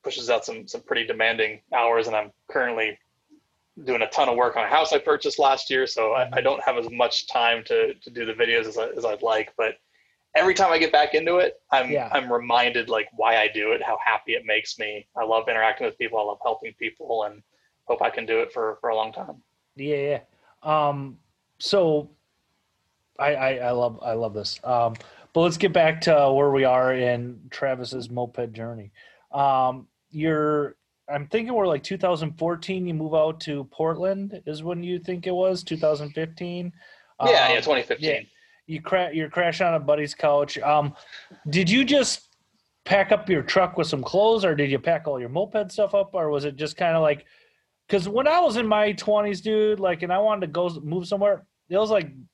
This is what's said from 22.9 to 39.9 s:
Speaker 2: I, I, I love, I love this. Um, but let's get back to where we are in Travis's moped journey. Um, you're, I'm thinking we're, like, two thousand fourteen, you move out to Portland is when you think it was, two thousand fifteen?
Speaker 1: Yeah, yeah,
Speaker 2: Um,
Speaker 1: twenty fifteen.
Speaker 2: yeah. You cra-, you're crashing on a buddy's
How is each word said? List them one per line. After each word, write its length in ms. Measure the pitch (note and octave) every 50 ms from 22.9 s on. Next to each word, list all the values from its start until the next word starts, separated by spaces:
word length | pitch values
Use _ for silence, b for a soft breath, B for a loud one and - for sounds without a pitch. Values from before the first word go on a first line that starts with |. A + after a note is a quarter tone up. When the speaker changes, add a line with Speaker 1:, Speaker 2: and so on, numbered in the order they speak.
| _ _ _ _ _ -
Speaker 2:
I, 160 | F#3+ D3 D3
I, 200 | C3 C3 C3+ C3+
I 140 | B2 B2 A#2+
love, 280 | B2 B2 A#2+ A#2+ A2+ -
I 100 | - A#2+
love 220 | A2+ A2+ A2+ G#2+ G2+
this. 260 | G#2+ G2+ - - - -
Um, 300 | B2+ B2 A#2+ A#2 A#2 A2+ B B B B B B B
but 80 | _ E3
let's 140 | E3 F3 E3 E3
get 140 | G3+ F#3+
back 280 | D#3 F3+ D#3+ D#3+ D#3+ D#3+
to 300 | - F3 D#3+ D3 C#3+ C3+
where 180 | C3+ C#3 C#3+ C#3+
we 140 | C#3 C#3 C3+
are 300 | B2+ B2+ B2+ B2+ B2+ C3
in 460 | B2+ B2 B2 B2 A#2+ A#2+ B2 B2 A2+ - B2
Travis's 600 | - - - C3+ C3 B2+ B2 A#2 C3 B2+ A#2 A2+
moped 420 | B2 B2 B2 A#2+ - - A#2+ A2+
journey. 380 | A2 A2 A2+ A#2 A#2+ A2+ G2+ G2+ b b b b b b b b
Um, 540 | - C#3 C#3 C#3 C3+ C3 B2+ B2+ B2+ C3 B2 _ _ _ _ _
you're, 680 | - D3+ D#3 D#3+ D#3 D3+ D3+ D3+ D3+ D3 C#3+ C#3 - _ _ _ _ _ _ -
I'm 180 | C#3+ D3 D3 -
thinking 260 | - A3+ A3+ A#3 B3
we're, 120 | A3 G3
like, 160 | F3+ D#3 C3+
two 160 | - - F#3+ F#3+
thousand 380 | F#3+ F3+ F3+ D3+ D#3+ E3 E3 -
fourteen, 480 | E3 E3+ E3+ E3 E3 - F#3+ F#3 F3+
you 80 | F3 E3
move 200 | D#3 D#3 D#3 D#3
out 240 | D#3+ D#3 D#3+ D#3+ D#3+
to 220 | - D#3+ D3 C#3+ C#3
Portland 800 | C3+ _ - D#3+ D#3+ E3 E3 F3+ F#3+ G3 G3 G3 G3+ G3+ - -
is 160 | D3+ D#3 D3+
when 200 | D#3+ E3+ F3 E3+
you 160 | F3 F3+ F3+ F3
think 280 | E3 F3+ F#3 F3 E3+
it 80 | F#3 F3+
was, 280 | F3+ F#3 F#3 F#3 F3+
two 140 | - - D#3+
thousand 340 | D#3 D#3+ D3+ D#3 C#3+ D3 D3
fifteen? 600 | D3 D#3 D#3+ D#3+ D#3+ - F3 F3 F3 F3 F3 F3 b b b b b b b b b b C#3+
Speaker 1:
Yeah, 260 | - G#3+ E3 - -
yeah, 40 | A#2+ A2+
Speaker 2:
Um, 40 |
Speaker 1:
twenty 200 | - D3+ D3 B2+
fifteen. 260 | A#2 - A#2+ - D3+ D#3
Speaker 2:
yeah. 100 | C#3+ - - _ b b b b b b b
You 140 | - D#3+ D#3
cra-, 300 | D#3+ - F#3+ F#3 F3+ E3
you're 180 | D3 D#3+ D#3+ D3
crashing 340 | - F3 F3 E3+ D#3+ - F#3
on 80 | F3 E3
a 40 | D#3
buddy's 360 | C#3+ C#3